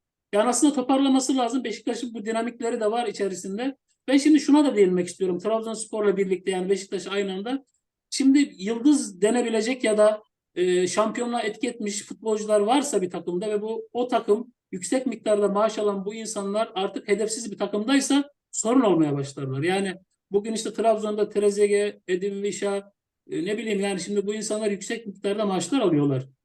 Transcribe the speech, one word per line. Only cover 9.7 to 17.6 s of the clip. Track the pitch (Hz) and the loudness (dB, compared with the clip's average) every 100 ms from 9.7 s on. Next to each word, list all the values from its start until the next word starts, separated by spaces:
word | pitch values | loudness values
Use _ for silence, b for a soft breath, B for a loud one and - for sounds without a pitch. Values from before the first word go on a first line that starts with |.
| 262 | -2
ya | 220 208 | 0 4
da, | 214 214 - _ _ - | 4 2 -6 _ _ -2
e, | 180 180 180 | 2 2 2
şampiyonluğa | 214 220 220 240 240 | 0 0 -2 -4 -4
etki | 208 208 247 | -4 -4 -6
etmiş | - 208 202 | -4 -6 -8
futbolcular | - - 220 214 208 214 | -10 -8 -4 -2 2 2
varsa | 202 277 254 202 | 4 2 2 -2
bir | 180 | -2
takımda | 175 175 175 214 | -4 -6 -4 -2
ve | 208 | -4
bu, | 214 226 - | -4 -8 -6
o | 240 247 | -4 -2
takım | 226 226 214 240 _ _ | 0 2 0 -2 _ _
yüksek | 190 - 254 254 | -12 -2 -2 -2
miktarda | 214 - 208 202 | -4 0 2 2
maaş | 196 220 220 | 2 0 0
alan | 208 196 190 | -2 -2 -6
bu | |
insanlar | 226 220 208 196 208 226 185 | -8 -8 -6 -4 -2 -4 -4
artık | 196 - - | -6 -6 -2
hedefsiz | 202 214 - 226 | 0 0 -4 -8
bir | |
takımdaysa | 196 | -6